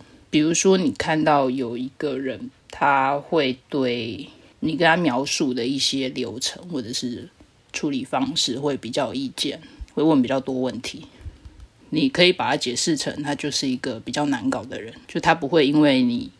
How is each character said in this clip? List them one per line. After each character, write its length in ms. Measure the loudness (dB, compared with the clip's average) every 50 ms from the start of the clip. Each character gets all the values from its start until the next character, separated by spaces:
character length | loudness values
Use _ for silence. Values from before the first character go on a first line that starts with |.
| -18 -20 -20 -20 -6 _
比 100 | 2 2
如 140 | 4 2
说 240 | 2 4 4 4 6
你 160 | 4 4 2
看 320 | 0 -2 -2 0 0 2 4
到 240 | 4 4 4 4 2
有 300 | 0 -2 -4 -4 -4 -6
一 120 | -6 -8 -6
个 220 | -6 -4 -4 -4 -4
人， 320 | -4 -6 -6 -8 -10 -14 -16 _ _ -14
他 480 | -4 0 2 2 4 4 2 2 0 -2
会 380 | -2 0 0 2 2 2 0 -4 _ -6
对 580 | -2 0 0 0 0 -2 -4 -6 -8 -10 -12 -16 -18 -20 -20 -20 _ _
你 160 | -4 -2 0
跟 100 | 4 4
他 120 | 4 4 4
描 260 | 2 2 0 0 -2
述 300 | -2 -2 0 0 0 0
的 100 | 0 -2
一 140 | -2 -2 0
些 320 | -2 -2 -2 -2 -4 -4
流 280 | -4 -6 -6 -6 -6 -6
程 280 | -6 -6 -6 -8 -10 -8
或 120 | -6 -6
者 100 | -6 -6
是 360 | -6 -6 -6 -6 -6 -8 -12 -14 _ -20 -20 _ _ _ _ _
处 200 | -8 -6 -4 -2
理 120 | -2 -4
方 320 | -4 -2 -2 -2 -2 -2 -2
式 240 | -2 -2 -2 -2 -2
会 160 | -2 -2 -2
比 140 | -4 -6 -6
较 180 | -4 -2 -2 -2
有 60 | -4
意 160 | -4 -6 -6 -4
见， 240 | -4 -4 -4 -6 -8 -14 -18 -18 -16 -16 -8
会 100 | -2 2
问 200 | 4 4 4 4
比 60 | 4 2
较 120 | 0 -2
多 140 | -2 -4 -4 -4
问 200 | -4 -4 -6 -6
题， 260 | -10 -10 -12 -14 -16 -20 -20 -18 -18 -18 -18 -18 -20 -20 -20 -20 -20 -20 _ _ -12 -6
你 180 | -2 0 0 2
可 160 | 4 4 4
以 80 | 4
把 180 | 4 2 0 -2
它 60 | -2
解 180 | -2 -2 -4 -4
释 220 | -2 0 0 0
成 260 | 0 -2 -4 -6 -6
他 120 | -4 -4 -4
就 160 | -4 -4 -4
是 180 | -4 -2 -2 -2
一 80 | -2
个 240 | -2 -4 -6 -6 -8
比 100 | -8 -6
较 140 | -4 -2 0
难 220 | 0 0 0 0 -2
搞 160 | -2 -2 -4
的 160 | -8 -10 -12
人， 140 | -12 -14 -16 -18 -12
就 140 | -8 -6 0
他 140 | 2 2 2
不 120 | 2 2
会 200 | 2 4 4 6
因 140 | 6 6 6
为 200 | 6 6 6 6
你 280 | 4 2 2 0 -4 -8 -12 _